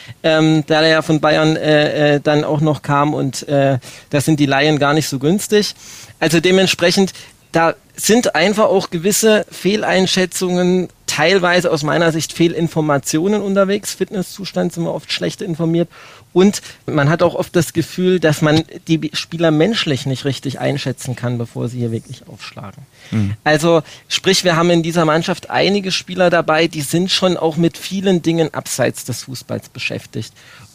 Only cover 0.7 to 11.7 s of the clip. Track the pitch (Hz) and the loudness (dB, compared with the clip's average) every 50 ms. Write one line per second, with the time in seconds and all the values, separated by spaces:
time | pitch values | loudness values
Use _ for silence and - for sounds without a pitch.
0.7 | 156 151 160 160 160 160 156 - 160 147 151 151 156 156 156 156 160 - 131 156 | 2 2 4 4 4 2 2 2 0 2 2 2 2 4 2 2 0 0 2 2
1.7 | 151 147 151 147 - 151 147 147 147 143 - 156 147 147 151 - 151 147 160 156 | 4 4 4 2 2 2 2 2 2 2 2 2 2 2 2 0 0 0 0 0
2.7 | 147 - - - 143 143 147 151 143 139 143 135 - - - - 143 139 135 135 | 0 -2 -2 0 2 2 2 2 0 -2 -2 -4 -4 -6 -4 -2 0 2 2 2
3.7 | 135 123 - - - - - _ 147 143 - 160 160 139 147 135 139 135 147 156 | 0 -2 -4 -10 -18 -20 -8 _ -2 0 2 2 2 2 2 2 2 2 2 2
4.7 | 156 135 143 143 147 156 143 - 139 127 135 156 190 208 - - 214 208 202 - | 2 2 2 2 2 0 0 -2 -4 -2 0 0 0 0 0 0 0 0 0 0
5.7 | - - - - - - - - - _ 156 160 160 170 156 185 185 190 190 165 | -6 -12 -18 -20 -20 -20 -20 -20 -6 _ -2 0 2 2 4 4 4 4 4 2
6.7 | - - 170 180 165 196 196 180 - - - - - _ _ _ - 165 165 160 | 2 0 0 2 2 2 2 0 -2 -8 -20 -20 -20 _ _ _ -2 0 0 0
7.7 | - - _ _ _ - - - 214 247 233 - - 151 170 202 202 208 220 - | 0 -4 _ _ _ -4 0 2 2 2 2 2 0 2 2 2 2 2 2 2
8.7 | 185 190 - - 185 165 160 208 202 - 220 220 214 202 - - - - - 185 | 2 0 0 -2 -4 -4 -2 -2 0 2 2 4 2 2 0 -4 -8 -4 -2 0
9.7 | 208 214 208 170 175 185 190 175 - 190 185 175 - - 190 180 180 180 180 180 | 0 0 0 0 2 2 2 2 0 0 0 -2 -2 -4 -2 -2 0 0 2 2
10.7 | 185 185 175 - - _ _ - - - 151 175 196 190 175 175 180 180 - - | 0 0 -2 -6 -10 _ _ -6 -2 0 2 2 2 2 2 2 2 2 2 0